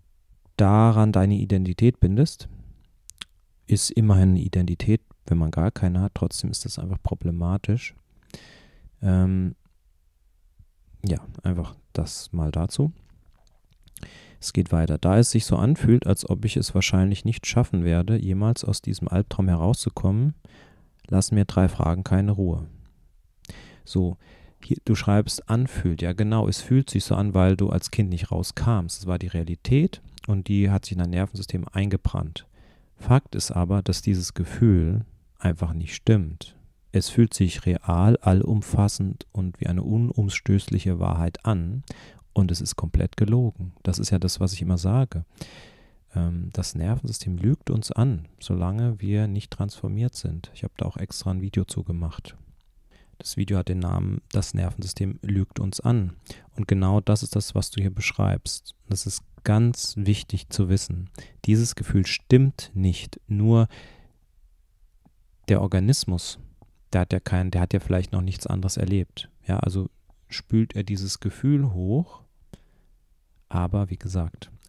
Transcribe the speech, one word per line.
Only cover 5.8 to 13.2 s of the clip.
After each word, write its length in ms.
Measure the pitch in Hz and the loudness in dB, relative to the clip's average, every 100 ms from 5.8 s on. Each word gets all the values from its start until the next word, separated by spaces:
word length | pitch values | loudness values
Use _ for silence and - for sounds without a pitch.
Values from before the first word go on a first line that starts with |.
| 90 90 | 0 2
hat, 100 | 98 | 0
trotzdem 360 | - 87 - 92 | -2 -4 -4 -6
ist 160 | - 98 | -6 -8
das 120 | - | -8
einfach 240 | 92 95 | -6 -4
problematisch. 920 | - 98 85 85 85 98 - 117 - - _ _ _ - - - _ _ - - | -4 -4 -4 -2 -2 -2 0 -2 -4 -16 _ _ _ -20 -20 -20 _ _ -20 -4
Ähm, 540 | 98 92 92 95 92 - _ _ _ _ _ _ _ _ _ _ - _ _ - 98 | 0 4 4 2 -2 -6 _ _ _ _ _ _ _ _ _ _ -20 _ _ -6 -2
ja, 140 | - - - | -2 -4 -6
einfach 320 | 92 87 80 - _ | -2 -2 -4 -10 _
das 400 | - 80 - - | -4 -4 -6 -8
mal 180 | 85 76 | -2 -2
dazu. 420 | 76 90 - 151 - - _ | 0 -2 0 -2 -2 -20 _